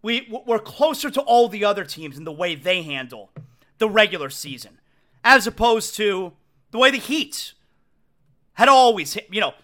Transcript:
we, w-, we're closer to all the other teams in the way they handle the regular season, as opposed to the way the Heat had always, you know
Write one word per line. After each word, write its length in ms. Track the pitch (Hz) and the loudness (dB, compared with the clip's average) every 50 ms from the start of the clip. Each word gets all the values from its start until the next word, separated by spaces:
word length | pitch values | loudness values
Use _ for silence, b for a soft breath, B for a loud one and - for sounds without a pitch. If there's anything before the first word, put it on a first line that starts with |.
we, 200 | - 214 240 247 269 | -4 -2 -4 -4 -4
w-, 200 | - 214 254 - | -8 -14 -14 -2
we're 120 | 240 233 220 | -2 -2 -2
closer 520 | 220 - - - 285 320 302 - - 285 | -2 -6 -2 0 0 0 0 -2 -6 -6
to 100 | 277 240 | -4 -4
all 280 | - - 233 240 240 226 | 0 4 4 4 4 4
the 160 | 185 208 202 | 0 -2 -2
other 200 | 202 202 196 180 | 0 0 -2 -6
teams 320 | 139 - 156 160 151 131 | -10 -12 -14 -14 -14 -14
in 80 | 139 160 | -14 -14
the 80 | 160 156 | -14 -8
way 220 | 143 180 175 165 | -6 -6 -6 -6
they 280 | 143 127 180 185 185 165 | -6 -2 -2 -2 -2 -2
handle 480 | 151 143 135 131 120 123 110 101 _ _ - - - _ _ _ _ _ _ | -6 -10 -10 -10 -12 -14 -20 -20 _ _ -20 -20 -20 _ _ _ _ _ _
the 100 | 220 220 | -4 0
regular 420 | 196 220 214 208 196 170 143 135 | 4 4 2 2 2 -6 -8 -8
season, 500 | 139 - - 151 214 233 - 101 _ _ _ _ _ _ _ _ _ _ _ | -10 -12 -12 -14 -14 -14 -16 -20 _ _ _ _ _ _ _ _ _ _ _
as 240 | 226 269 269 185 | 4 4 4 4
opposed 480 | 233 - - 226 240 226 226 - - - | 0 -4 0 2 2 2 0 -2 -6 -6
to 360 | - 214 208 196 185 190 175 _ _ _ _ _ _ _ _ | -4 -2 -2 -2 -2 -6 -10 _ _ _ _ _ _ _ _
the 80 | - 226 | -2 4
way 120 | 254 269 | 4 4
the 80 | 277 262 | 4 2
Heat 540 | 190 - 277 320 - - - - - - - _ _ _ _ _ _ _ _ _ _ _ _ _ _ _ _ _ _ _ _ | -4 -4 -4 -4 -4 -6 -10 -12 -12 -14 -16 _ _ _ _ _ _ _ _ _ _ _ _ _ _ _ _ _ _ _ _
had 140 | - 220 262 | 2 4 6
always, 480 | 277 262 254 240 226 196 151 139 - - - _ | 8 6 6 6 4 2 -4 -8 -8 -12 -12 _
you 100 | 180 214 | -6 -4
know 140 | 202 143 - _ | -4 -4 -6 _